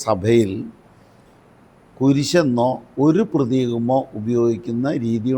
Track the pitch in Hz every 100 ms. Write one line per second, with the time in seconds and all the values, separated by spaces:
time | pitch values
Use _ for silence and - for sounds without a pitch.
0 | 113 98 104 117 101 104 - - _ _
1 | _ _ _ _ _ _ _ _ _ -
2 | 135 139 139 175 143 120 127 127 - -
3 | 151 175 214 151 120 131 123 117 117 135
4 | 135 110 107 120 117 113 117 117 135 151
5 | 117 113 120